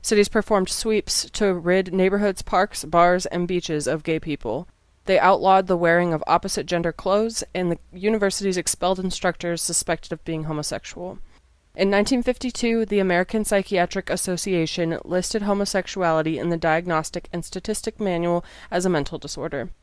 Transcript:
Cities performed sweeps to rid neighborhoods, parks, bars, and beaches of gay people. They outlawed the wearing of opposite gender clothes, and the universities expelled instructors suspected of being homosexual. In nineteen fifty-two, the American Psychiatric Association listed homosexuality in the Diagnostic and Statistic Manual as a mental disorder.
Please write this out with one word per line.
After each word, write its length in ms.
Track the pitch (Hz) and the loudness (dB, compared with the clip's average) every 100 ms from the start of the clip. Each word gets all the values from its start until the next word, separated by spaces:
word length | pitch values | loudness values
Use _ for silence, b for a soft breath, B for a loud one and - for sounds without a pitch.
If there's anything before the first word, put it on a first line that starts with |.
Cities 260 | - 208 202 | 2 2 4
performed 420 | 226 - 208 190 | 0 2 0 0
sweeps 600 | - 226 214 - - - | -2 0 -2 0 -4 -4
to 200 | - 202 | -2 0
rid 400 | 180 170 185 185 | 0 2 2 2
neighborhoods, 480 | 190 190 202 208 185 | 2 2 2 0 -2
parks, 420 | - 190 202 - | 0 2 2 -2
bars, 440 | 160 170 175 180 180 | 0 4 6 4 0
and 200 | 175 175 | -2 0
beaches 380 | 180 - 151 135 | -2 -2 -2 -2
of 160 | 156 | -2
gay 180 | 151 160 | -2 -4
people. 480 | 156 143 120 120 180 _ _ _ - | -4 -6 -4 -6 -6 _ _ _ 2
They 140 | 185 | 4
outlawed 480 | 180 196 190 190 185 | 6 6 6 4 4
the 100 | 180 | 2
wearing 340 | 170 170 175 | 4 4 4
of 120 | 156 - | 0 2
opposite 400 | 170 196 196 - | 0 0 -6 -2
gender 260 | 175 170 | -2 -2
clothes, 520 | - - 202 226 226 - | -4 0 0 0 -4 -6
and 180 | 180 180 | -2 -2
the 60 | 165 - | -2 -6
universities 640 | 180 202 220 202 - 196 180 | -4 0 2 0 0 -2 -2
expelled 400 | 165 - 180 190 | -2 -2 0 0
instructors 640 | 185 - 208 - 175 170 | -2 0 -2 -2 -4 -4
suspected 500 | - 170 - 165 - | -2 -2 -2 -4 -4
of 140 | 160 - | -10 -6
being 200 | 160 156 | -6 -4
homosexual. 760 | 151 151 98 - 170 180 190 b b _ _ _ - | -4 -4 -8 -10 -12 -12 -12 b b _ _ _ 0
In 160 | 196 | 2
nineteen 320 | 202 208 254 | 2 2 2
fifty-two, 640 | 240 247 254 - 233 226 220 | 0 -2 -6 -2 0 0 2
the 100 | 208 | 2
American 480 | 190 175 185 220 208 | 2 2 2 0 0
Psychiatric 640 | 202 190 185 175 196 - | 0 2 0 0 -2 -4
Association 880 | 180 - 180 - 180 160 - 165 165 - | -4 -2 -4 0 0 0 -2 -2 -2 -2
listed 380 | 180 180 220 | -2 0 -2
homosexuality 960 | 208 202 196 196 180 196 175 160 156 151 | 0 0 0 -2 -2 -2 2 2 0 -2
in 100 | 160 | -2
the 80 | 170 | 0
Diagnostic 720 | 165 160 175 160 160 175 - | 2 0 2 -2 -2 -10 -8
and 140 | 175 - | -10 -8
Statistic 540 | 185 - 214 - - | -10 -6 -4 -6 -4
Manual 440 | 208 170 170 175 B B B | -2 0 0 0 B B B
as 120 | 180 | -2
a 60 | 185 | 0
mental 300 | 160 143 160 | 0 -2 -8
disorder. 500 | 143 - 156 143 117 - | -10 -8 -6 -6 -8 -12